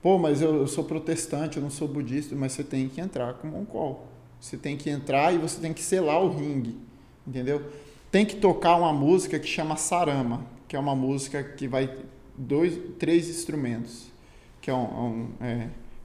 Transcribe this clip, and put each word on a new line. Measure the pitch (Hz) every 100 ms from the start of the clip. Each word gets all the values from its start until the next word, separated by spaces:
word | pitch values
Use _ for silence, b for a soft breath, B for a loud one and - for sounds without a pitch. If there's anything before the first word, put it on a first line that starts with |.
Pô, | 180 190
mas | 165 143
eu, | 160 156
eu | 139
sou | -
protestante, | 143 156 156 160 - 147 156 156
eu |
não | 143
sou | 143 151
budista, | 143 127 135 143
mas | 139 135
você | 135
tem | 135 131 131
que | 131
entrar | 185 143 120
com | 127 156
o |
Monkol. | 165 208 - 156 135 - - - -
Você | - 135
tem | 151 143
que | 147
entrar | 143 135 135 156
e | 175
você | 160 -
tem | 165
que | 156
selar | - 185 160 156
o | 185
ringue, | 147 147 139 117 113 - B B B
entendeu? | - 127 127 147 147 B B B B
Tem | 190 208
que | -
tocar | 196 170 175 170
uma | 170
música | 151 139 180 180 156
que | -
chama | - 156 151
Sarama, | - 175 170 139 123 120 120 - -
que |
é | 147
uma | 143 135
música | 131 139 135 143
que | 139 - 135
vai | 131 135 - - - - -
dois, | 127 139 175 165 - -
três | 156 170 160
instrumentos, | - - 151 127 117 117 - - - b b b b
que | -
é |
um, | 131
um, | 117 - 120 113 117 -
é, | 123 120 117 - B B